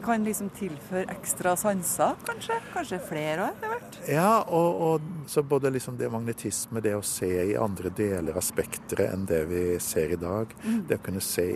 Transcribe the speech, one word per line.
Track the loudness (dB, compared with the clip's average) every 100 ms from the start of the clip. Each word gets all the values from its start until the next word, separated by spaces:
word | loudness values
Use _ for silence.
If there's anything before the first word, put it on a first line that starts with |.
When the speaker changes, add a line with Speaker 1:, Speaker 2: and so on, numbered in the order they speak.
Speaker 1:
kan | 2 2 2
liksom | -2 -4
tilføre | -6 -6 -6 -4 -4 -2
ekstra | -4 -4 0 2 2
sanser, | 2 0 0 2 2 2 -4
kanskje? | -6 -2 -4 -4
Kanskje | -6 -4 -6
flere | -4 -4 -2 0 -2
også, | -4
etter | -6
hvert? | -6 -8 -8 0
Speaker 2:
Ja, | 4 6 6
og, | 4 4 4 4
og | 2 2 0 -8 -2
så | 0
både | 4 4 4
liksom | 0 -2 -4
det | -2
magnetisme, | -2 -2 -4 -2 -4 -4 0
det | 2
å | 2
se | 0 0 2 2 2
i | 2
andre | 0 0 -2
deler | 0 2 2 0 0
av |
spektret | 0 -2 -2 -4 -4 0 2
enn | 0 2
det | 2 2
vi | 0 2 0
ser | 0 0 2
i | 0
dag, | -2 -2 -4 -6
Speaker 1:
Mm. | -2 0 0
Speaker 2:
det | -2
å | -2
kunne | -4
se | -2 0 0